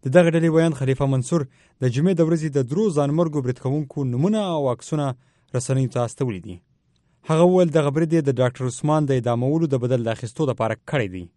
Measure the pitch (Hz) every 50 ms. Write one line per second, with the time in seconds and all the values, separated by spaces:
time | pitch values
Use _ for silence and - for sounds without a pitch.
0 | _ 135 127 180 175 170 156 165 160 165 156 165 165 165 151 127 135 131 131 131
1 | 147 135 135 131 123 - 175 170 143 135 _ _ _ _ _ _ 131 127 113 127
2 | 151 185 196 165 165 160 170 165 156 156 135 143 135 117 143 180 220 214 160 147
3 | 143 139 147 160 175 165 147 147 131 123 127 - - 131 135 151 151 135 - 147
4 | 143 127 120 123 147 196 214 220 208 190 170 156 143 131 120 117 - - - 151
5 | 143 139 127 _ _ _ _ _ _ _ - 127 120 - 135 131 131 120 - 131
6 | 120 113 - - 139 123 107 92 85 - 92 85 _ _ _ _ _ _ _ _
7 | _ _ _ _ _ - 156 160 170 180 180 185 180 170 151 165 147 143 135 156
8 | 165 160 160 165 147 139 135 120 127 123 123 - 131 127 120 - - 151 151 156
9 | 151 139 135 127 117 123 120 120 123 131 147 165 165 156 131 127 117 120 131 123
10 | 117 113 113 - - 110 - - 160 135 117 - 113 110 110 - _ - - 143
11 | 113 95 92 92 90 85 _